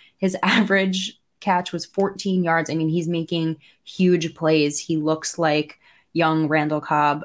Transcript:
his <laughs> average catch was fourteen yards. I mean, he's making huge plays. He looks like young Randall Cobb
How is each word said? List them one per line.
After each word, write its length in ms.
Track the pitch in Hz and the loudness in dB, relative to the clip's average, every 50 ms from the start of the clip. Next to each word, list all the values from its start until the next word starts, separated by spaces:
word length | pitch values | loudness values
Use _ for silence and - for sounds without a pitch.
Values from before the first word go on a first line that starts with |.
| - _ _ | -20 _ _
his 180 | _ 196 185 190 - | _ -2 -2 0 0
<laughs> 40 | - | 0
average 720 | 190 - 233 202 - 196 190 190 190 185 190 190 - - _ _ _ _ _ | 2 2 2 2 2 2 2 2 0 -2 -2 -6 -8 -12 _ _ _ _ _
catch 320 | - 208 180 180 180 - | -2 0 0 0 0 -2
was 140 | - 165 - | -8 -8 -8
fourteen 580 | - - 196 196 196 196 - - 196 185 185 175 | -6 -2 -2 -2 -2 -4 -6 -4 -2 0 0 2
yards. 260 | 165 165 165 156 - | 2 2 0 0 -2
I 60 | 151 | -2
mean, 140 | 160 160 156 | -2 0 0
he's 180 | 160 175 160 | 0 0 -2
making 480 | 170 170 165 160 - 175 165 160 160 156 - _ - _ _ _ | -2 -4 -4 -4 -4 -4 -2 -2 -4 -4 -6 _ -20 _ _ _
huge 500 | - - - 185 180 180 165 165 160 - | -14 -2 2 4 4 4 2 0 -4 -6
plays. 420 | - 165 156 160 156 147 147 143 | -2 0 2 4 4 2 2 0
He 200 | - - - 165 | -4 -4 -4 -4
looks 420 | 156 151 156 156 156 156 - - 175 | -2 0 -2 -2 -2 -4 -8 -4 -2
like 400 | 165 156 147 151 151 151 - _ _ _ _ _ _ _ | 0 0 0 0 -2 -4 -10 _ _ _ _ _ _ _
young 380 | - 165 165 160 160 160 156 147 | -2 0 0 2 2 0 0 2
Randall 320 | 156 156 151 151 156 151 | 0 0 0 0 -2 -4
Cobb 420 | - - 156 151 147 147 143 151 | -2 -2 0 2 2 2 0 -2